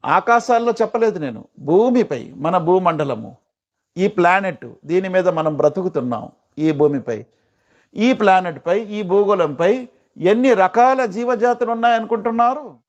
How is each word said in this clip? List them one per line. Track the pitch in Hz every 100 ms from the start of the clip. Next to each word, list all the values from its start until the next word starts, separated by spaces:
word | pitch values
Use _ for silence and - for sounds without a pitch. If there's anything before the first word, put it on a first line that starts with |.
| 135
ఆకాశాల్లో | 165 196 233 233 233 233 226
చెప్పలేదు | 214 233 220 180
నేను, | 147 110 - -
భూమిపై, | 135 175 240 240 214 135 - -
మన | 151 180
భూమండలము, | 160 185 180 160 143 113 110 - _ _ _ _ _ -
ఈ | 196
ప్లానెట్, | 208 - 190 196 139 120 - -
దీని | 175 190
మీద | 185 180
మనం | 165 156 147
బ్రతుకుతున్నాం. | 151 196 185 160 123 113 101 _ _ -
ఈ | 156
భూమిపై, | 147 147 143 120 110 - _ _ _ _ _ _ -
ఈ | 226
ప్లానెట్పై, | 247 202 185 180 143 - 190
ఈ | 214 208
భూగోళంపై | 190 196 202 196 160 135 170 254 247 _ _ -
ఎన్ని | 170 220 262
రకాల | 220 185 220 247 262 247
జీవజాతులు | 190 240 247 240 240 240
ఉన్నాయనుకుంటున్నారు? | 233 233 233 226 226 226 226 233 277 269 127